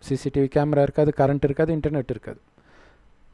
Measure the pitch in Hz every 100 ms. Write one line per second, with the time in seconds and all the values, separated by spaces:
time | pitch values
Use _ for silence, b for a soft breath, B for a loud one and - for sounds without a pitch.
0 | - 135 139 139 135 151 147 143 139 -
1 | 151 - 135 143 143 139 160 160 147 147
2 | 120 113 - - _ _ b b b b
3 | b b _